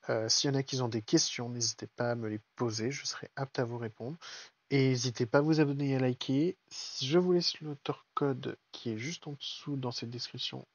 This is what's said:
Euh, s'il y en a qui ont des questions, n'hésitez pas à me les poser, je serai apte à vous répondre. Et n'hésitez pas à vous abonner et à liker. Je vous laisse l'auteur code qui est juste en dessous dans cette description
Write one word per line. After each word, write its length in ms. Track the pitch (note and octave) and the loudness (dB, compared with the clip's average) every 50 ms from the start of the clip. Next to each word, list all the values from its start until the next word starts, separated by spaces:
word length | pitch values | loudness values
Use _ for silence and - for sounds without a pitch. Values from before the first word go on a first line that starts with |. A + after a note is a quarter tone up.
| _ - | _ -2
Euh, 180 | C3+ A2+ A2 A2 | -2 -2 2 2
s'il 220 | - - - C3 | 2 2 2 2
y 20 | C3+ | 2
en 20 | |
a 60 | C#3 C3+ | 2 0
qui 180 | - - C3 | 0 -2 -2
ont 80 | B2+ A#2+ | 0 0
des 140 | A2 A#2 G#2+ | 0 -2 -2
questions, 460 | - - E3 - - - - B2 A#2+ | 4 2 4 4 2 -2 -4 -6 -4
n'hésitez 400 | A#2+ A#2+ A#2 A#2 - - - A2+ | -4 -2 -2 -2 -4 -4 -10 -14
pas 240 | _ - B2 A#2+ A#2+ | _ -2 -2 0 0
à 20 | |
me 140 | A#2+ A#2 A2 | -2 -2 -4
les 120 | G#2+ G#2 - _ _ | -4 -6 -8 _ _
poser, 340 | - B2 A#2+ G#2+ G#2+ G#2+ B2 C#3 | -2 -2 -2 0 0 -2 -2 -2
je 120 | C#3+ - | -4 -6
serai 260 | - - - - - _ | -8 -8 -8 -10 -12 _
apte 220 | - C3+ C3+ _ - | -6 -6 -4 _ -2
à 60 | C3 | -2
vous 140 | A2+ A#2 A#2+ | -2 -2 -6
répondre. 380 | A#2+ A2 - _ A2+ B2 E3+ E3+ - - - - - - _ _ _ _ | -6 -8 -8 _ -10 -10 -10 -10 -12 -16 -16 -16 -16 -18 _ _ _ _
Et 180 | C#3 C#3 C3+ C3 | 4 4 6 6
n'hésitez 360 | C3 B2 A#2 C3 A#2 - B2+ | 4 4 2 -2 0 0 -2
pas 120 | A#2 - C#3+ | 4 4 4
à 20 | |
vous 200 | D3 D#3 D#3+ D3+ | 6 6 6 6
abonner 300 | D#3 C#3+ C#3+ C#3+ C#3+ C#3 | 6 4 4 0 2 2
et 60 | C3+ | 2
à 20 | C3 | 4
liker. 580 | C3 B2+ B2+ - - - C3+ C#3 D3+ F3+ F#3 _ _ _ - - - - - - C3+ | 4 2 2 0 0 0 2 4 4 2 0 _ _ _ -12 -10 -10 -8 -6 -4 -4
Je 160 | C3 D3 F3 | 4 4 4
vous 140 | F3+ F3+ F3+ | 6 6 4
laisse 280 | F3 E3+ - - - | 4 4 2 -2 -4
l'auteur 460 | D#3 D3+ D3 C#3 _ - C#3+ - _ _ _ | -8 -8 -8 -8 _ -6 -6 -6 _ _ _
code 420 | - D3 C#3+ C3+ B2+ C3 A#2 G#2+ - _ _ - | 0 2 2 0 0 -4 -6 -8 -8 _ _ -16
qui 180 | - - B2 | -8 -4 -4
est 80 | A2 G#2+ | -4 -2
juste 280 | A2+ C#3+ F3 - - | -4 -6 -6 -8 -8
en 60 | D#3 D3 | -10 -10
dessous 440 | C#3 - - - - - - C#3+ | -8 -8 -10 -10 -8 -6 -4 -4
dans 160 | C#3 B2+ B2 A#2+ | -2 -2 -4 -4
cette 180 | - - A#2 | -4 -8 -8
description 560 | A#2+ A#2+ - - - B2+ - - - C3 B2+ _ | -8 -8 -8 -8 -8 -6 -6 -6 -6 -8 -12 _